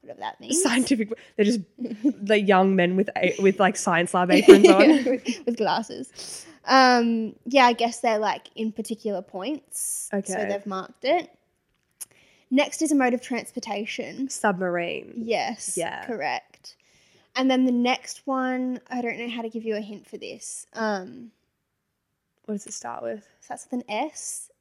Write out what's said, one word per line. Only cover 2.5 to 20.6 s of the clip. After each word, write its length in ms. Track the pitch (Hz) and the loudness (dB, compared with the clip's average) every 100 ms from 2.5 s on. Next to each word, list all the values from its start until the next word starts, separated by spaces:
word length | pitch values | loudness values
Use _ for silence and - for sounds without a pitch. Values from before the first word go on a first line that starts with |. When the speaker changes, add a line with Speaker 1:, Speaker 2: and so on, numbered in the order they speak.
| 190 196 | 4 6
Speaker 2:
men 220 | 190 175 185 | 4 2 2
with 140 | 202 - | -2 0
a-, 180 | 180 - | -2 2
with, 180 | 196 185 | 2 4
like, 160 | 190 180 | 0 0
science 380 | - 170 175 | 0 0 0
lab 160 | 185 180 | 0 0
aprons 360 | 190 214 254 339 | 2 12 12 12
on. 200 | - 285 | 8 6
Speaker 1:
<laughs> 160 | 302 | 4
With, 380 | 254 254 - 240 | 2 -2 -4 -6
with 120 | 294 233 | -6 -2
glasses. 880 | 202 190 226 - 262 - - - - 302 | -2 -2 -4 -12 -16 -16 -16 -16 -18 -16
Um, 720 | - 262 254 247 233 233 220 - | 2 6 6 6 2 0 -4 -10
yeah, 220 | - 269 247 | 0 6 6
I 80 | |
guess 260 | 233 233 233 | 4 -2 -2
they're, 180 | 240 214 | 0 0
like, 300 | 214 143 - - | 0 -4 -8 -8
in 160 | 220 | -8
particular 480 | 208 214 220 220 196 | -6 -8 -8 -6 -6
points. 880 | 196 190 202 302 _ - - - - | -8 -10 -8 -10 _ -10 -8 -8 -6
So 60 | 202 | -6
Speaker 2:
Okay. 280 | 196 185 202 | -6 -6 -4
Speaker 1:
they've 180 | 202 202 | -6 -6
marked 380 | 190 185 - | -10 -10 -10
it. 260 | 240 349 - _ _ _ _ _ _ _ - _ _ _ _ | -2 -2 -2 _ _ _ _ _ _ _ -20 _ _ _ _
Next 300 | 262 294 - | 0 0 -2
is 80 | 320 | 0
a 40 | |
mode 180 | 294 254 | 2 2
of 60 | 240 | -2
transportation. 1080 | - 233 - - 233 202 208 - 143 175 269 | -6 -8 -8 -12 -8 -8 -8 -10 -12 -8 -10
Speaker 2:
Submarine. 840 | - 220 185 185 175 170 69 - - | -2 -2 0 -2 -2 -4 -8 -12 -12
Speaker 1:
Yes. 600 | 226 208 131 226 - - | -4 -4 -4 -8 -8 -6
Speaker 2:
Yeah. 280 | 165 - - | -6 -8 -10
Speaker 1:
Correct. 680 | 220 151 123 _ _ - _ _ _ _ _ _ 247 | -8 -6 -6 _ _ -20 _ _ _ _ _ _ -2
And 120 | 262 | 0
then 140 | 254 | 2
the 80 | 254 | 2
next 500 | 247 240 254 - - - | 2 0 -2 -6 -14 -6
one, 540 | 262 254 254 254 247 _ | -4 -2 -4 -6 -8 _
I 120 | 254 | -8
don't 160 | 233 208 | -8 -8
know 100 | 240 | -8
how 140 | 233 | -8
to 60 | 226 | -8
give 160 | 226 | -8
you 120 | 220 214 | -6 -6
a 40 | |
hint 280 | 208 208 - | -6 -14 -16
for 80 | - | -16
this. 480 | 95 - - - | -14 -14 -14 -16